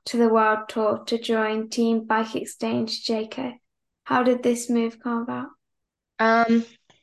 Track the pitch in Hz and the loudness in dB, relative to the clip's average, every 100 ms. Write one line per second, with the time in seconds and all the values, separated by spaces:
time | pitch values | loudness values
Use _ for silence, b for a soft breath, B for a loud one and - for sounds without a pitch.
0 | - 233 233 220 214 214 - 233 214 226 | -4 2 4 4 4 2 -2 -2 0 0
1 | - 233 233 226 220 220 220 - 226 226 | -2 -4 0 0 0 -2 -4 0 2 2
2 | 220 220 226 - - - 226 240 220 - | 0 -2 -2 -6 -10 -6 -4 -2 -4 -6
3 | - 220 214 - 262 233 _ _ _ _ | -4 -4 -4 -8 -10 -12 _ _ _ _
4 | - 254 247 240 240 240 - 233 226 - | -4 0 2 2 0 -2 0 0 0 -4
5 | 240 233 240 247 285 _ _ _ _ _ | -6 -6 -4 -8 -10 _ _ _ _ _
6 | _ - 226 226 226 233 226 _ _ _ | _ 0 4 4 4 2 0 _ _ _